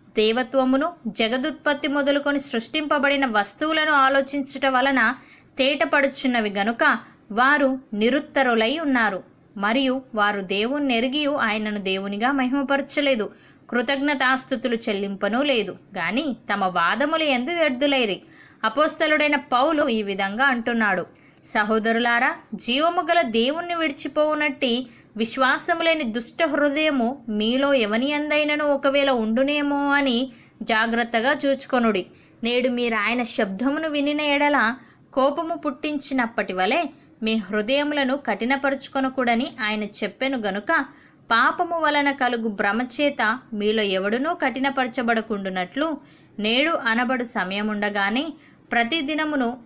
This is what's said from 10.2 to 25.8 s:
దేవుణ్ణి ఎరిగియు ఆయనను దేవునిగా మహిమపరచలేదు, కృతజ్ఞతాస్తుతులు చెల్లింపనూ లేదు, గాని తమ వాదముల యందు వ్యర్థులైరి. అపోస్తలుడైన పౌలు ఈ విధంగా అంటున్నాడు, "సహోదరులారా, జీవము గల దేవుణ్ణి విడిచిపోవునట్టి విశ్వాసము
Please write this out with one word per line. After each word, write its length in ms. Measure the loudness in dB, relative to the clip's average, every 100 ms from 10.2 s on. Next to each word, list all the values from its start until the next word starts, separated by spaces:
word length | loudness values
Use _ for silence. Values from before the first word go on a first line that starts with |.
| 0 0
దేవుణ్ణి 560 | -2 -2 0 0 0 0
ఎరిగియు 380 | 0 0 0 0
ఆయనను 420 | 0 -2 -4 -4
దేవునిగా 540 | -2 -2 -4 -2 0
మహిమపరచలేదు, 1000 | 0 0 0 0 -2 -2 0 0 0 -2 -10 -20 -20 -6
కృతజ్ఞతాస్తుతులు 1080 | -4 -2 0 0 0 0 0 -2 -4 -2 -2
చెల్లింపనూ 680 | -2 -4 -4 -4 -2 0
లేదు, 280 | 0 0 -2
గాని 640 | -8 -12 -6 -2 -2 -4 -6 -4
తమ 100 | -2
వాదముల 600 | 0 2 2 2 0 0
యందు 280 | 0 0 0
వ్యర్థులైరి. 680 | 0 0 2 2 2 0 -2 -10 -20 -20 -6
అపోస్తలుడైన 720 | -2 2 0 2 2 2 2 0
పౌలు 520 | 0 2 2 2 2
ఈ 160 | 0
విధంగా 420 | -2 -4 -4 0 0
అంటున్నాడు, 600 | 0 0 0 0 0 -4 -12 -20 _ -4
"సహోదరులారా, 880 | -2 0 2 2 2 2 2 0 -2 -10 -8
జీవము 460 | -2 0 2 0
గల 200 | 2 2
దేవుణ్ణి 540 | 2 2 2 0 -4 -2
విడిచిపోవునట్టి 1120 | -2 -4 -4 0 0 0 -2 -2 0 0 -4 -14 -12 -4
విశ్వాసము 680 | -2 2 2 2 0 0